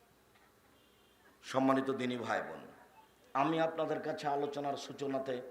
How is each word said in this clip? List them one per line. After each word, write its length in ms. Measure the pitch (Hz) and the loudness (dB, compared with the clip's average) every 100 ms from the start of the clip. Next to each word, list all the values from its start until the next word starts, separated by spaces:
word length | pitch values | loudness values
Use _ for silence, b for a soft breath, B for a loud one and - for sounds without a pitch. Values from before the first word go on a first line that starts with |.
| _ _ _ _ - _ - - - _ _ _ - - | _ _ _ _ -20 _ -20 -20 -20 _ _ _ -20 -18
সম্মানিত 480 | - 131 135 131 131 | -2 4 6 6 2
দিনী 260 | 120 123 123 | 0 -2 -2
ভাই 260 | 110 98 | 0 0
বোন, 180 | 78 78 - - - - - _ - | -2 -8 -14 -20 -20 -20 -20 _ -4
আমি 260 | 135 151 165 | 0 2 2
আপনাদের 420 | 160 165 151 147 | 0 0 -2 -2
কাছে 260 | 151 - 147 | -2 -4 -2
আলোচনার 480 | 143 143 143 143 127 | 0 0 -2 -4 -4
সূচনাতে 680 | - 127 139 135 135 123 - | -8 -6 -2 -2 -2 -4 -6